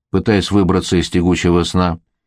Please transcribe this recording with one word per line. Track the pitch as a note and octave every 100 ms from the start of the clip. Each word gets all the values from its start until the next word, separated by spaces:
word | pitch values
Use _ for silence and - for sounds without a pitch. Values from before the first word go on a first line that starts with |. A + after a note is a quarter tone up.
| _
пытаясь | F#2+ G2+ G#2 F2+
выбраться | G2+ F2+ F#2 E2+ F2+
из | E2
тягучего | F2+ F2 E2+ F2+ F2
сна, | E2 F#2 F2+ E2 _ _